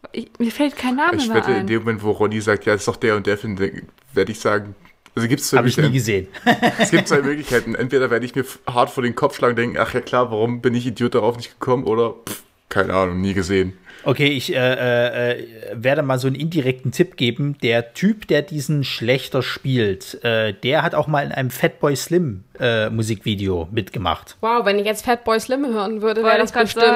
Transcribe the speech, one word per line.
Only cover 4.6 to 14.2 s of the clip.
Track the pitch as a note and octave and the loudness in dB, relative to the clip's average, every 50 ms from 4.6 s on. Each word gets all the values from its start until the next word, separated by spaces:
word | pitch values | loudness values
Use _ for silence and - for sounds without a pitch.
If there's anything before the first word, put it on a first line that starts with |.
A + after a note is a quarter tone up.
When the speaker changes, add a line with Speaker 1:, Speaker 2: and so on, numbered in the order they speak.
| G2+ G#2 G2 - - - _ _ _ - _ | -2 -6 -14 -18 -20 -20 _ _ _ -8 _
Speaker 2:
also | A#2 A2+ | -2 0
gibt's | A#2 C#3+ - - - | 0 0 0 0 2
zwei | C#3 C3 | 2 4
Speaker 3:
Hab | A#2 | 4
ich | B2+ - | 4 2
nie | - D3+ | 2 2
Speaker 2:
Möglichkeiten. | C#3+ B2+ C3+ A2 A2+ G#2 F#2+ F#2 - - - - | 2 2 2 0 0 0 -2 -2 -6 -12 -2 2
Speaker 3:
gesehen. | B3 - - A#3+ A3 - | 2 2 4 2 0 2
<laughs> | |
Speaker 2:
Es | - A3+ - | 0 0 2
gibt | - - - | 2 2 2
zwei | - D#3+ C#3+ | 2 0 2
Möglichkeiten. | C#3 C#3 D3 D3+ C#3 - B2 A#2 G#2+ A#2 A2+ | 2 0 -4 -4 -4 0 0 0 0 0 -4
Entweder | - B2 B2+ - C3 C3 A#2 | -4 -2 0 0 0 2 2
werde | A#2 A2+ B2 | 0 -2 -2
ich | B2 - | -2 -4
mir | C3+ | -4
f-, | B2 - - - _ | -6 -6 -10 -12 _
hart | - A#2+ A#2+ C3 C3+ | -2 0 0 0 2
vor | - C#3 | 0 -2
den | A#2+ A#2+ A#2 | -2 -2 0
Kopf | - D3 C#3 - | 0 -2 -2 0
schlagen | - C3+ B2 A#2+ | 0 0 0 2
und | |
denken, | A2+ A#2+ A#2+ - - | 0 -2 -2 0 -2
„Ach | A2+ - - | -2 -2 -2
ja | B2 | -4
klar, | - - - B2 B2 A2+ | -4 0 0 0 0 0
warum | A2+ G#2 A2+ A#2+ A#2+ A#2+ | 0 0 0 0 0 0
bin | B2 B2+ A#2 | 0 0 0
ich | B2 A#2+ | 0 -2
Idiot | B2+ G#2+ - A#2+ A#2 - | -4 -4 -2 -2 0 2
darauf | A#2+ G#2 A2+ A#2+ | 2 2 2 0
nicht | A#2 A2+ - - _ | -2 -10 -16 -14 _
gekommen?“ | - C3+ B2 C3 - | 0 0 0 0 2
Oder, | - A2 A2+ A#2 A2+ - - - | 0 2 2 2 0 -2 -8 -12
pff, | - - - - _ _ _ _ _ | -12 -12 -12 -14 _ _ _ _ _
keine | - G2+ F#2 F#2 F#2 | 0 0 0 2 2
Ahnung, | F#2+ F#2+ F2+ F2 F#2 | 2 2 2 0 -2
nie | F#2 G2 F#2+ | -2 0 0
gesehen. | G2 F2+ F2 G2 F#2+ F#2+ F#2 - - _ - - - - | -2 0 2 2 2 2 0 -4 -10 _ -20 -20 -6 -2
Speaker 3:
Okay, | C#3+ B2+ - | -2 0 2